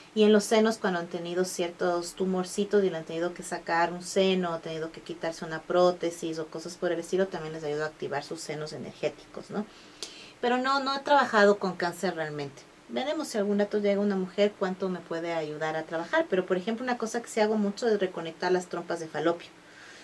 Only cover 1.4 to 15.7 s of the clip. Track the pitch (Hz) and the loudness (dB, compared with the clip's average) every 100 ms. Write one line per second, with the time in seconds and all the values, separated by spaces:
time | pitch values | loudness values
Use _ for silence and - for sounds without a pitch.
1.4 | 180 - 170 - 180 175 175 - 185 185 | -2 -2 -4 0 0 0 -4 -4 -2 0
2.4 | 180 - 202 202 190 165 156 165 175 175 | -2 -2 2 4 2 0 -6 -4 -4 -6
3.4 | - 165 - 165 170 180 - 202 190 185 | -8 -8 -2 0 0 -2 -2 2 4 4
4.4 | 175 165 165 160 160 165 - 165 165 160 | 0 -4 -6 -6 -8 -10 -12 -6 -6 -6
5.4 | 165 160 - 180 180 175 170 - 165 160 | -8 -8 0 4 4 4 -4 -4 -6 -6
6.4 | 156 160 180 - 175 170 - 185 190 175 | -8 -8 -10 -6 -2 -2 -2 0 0 -4
7.4 | 156 160 151 147 156 - - 143 - 139 | -8 -6 -4 -4 -4 -6 -6 -6 -6 -10
8.4 | - 151 156 147 - - 147 - - - | -8 -8 -8 -10 -12 -4 -4 -4 -16 -16
9.4 | - - 214 - - - - - - - | -8 -8 -8 -12 -20 -16 -16 -16 -18 -4
10.4 | 240 254 269 277 269 277 294 285 254 220 | 0 2 2 0 0 -2 4 4 6 6
11.4 | 202 202 190 180 175 175 185 160 151 147 | 6 6 0 -2 -4 -2 -4 -2 -6 -6
12.4 | 139 - - - - 233 269 320 277 220 | -8 -10 -20 -20 -8 -4 -2 -4 -2 -2
13.4 | 202 202 202 214 202 196 208 190 185 - | 0 2 2 2 2 2 2 2 0 2
14.4 | 208 - 185 185 190 180 - 165 170 165 | 2 2 -2 -2 -4 -4 -6 -6 -4 -4
15.4 | 151 151 160 | -4 -4 -2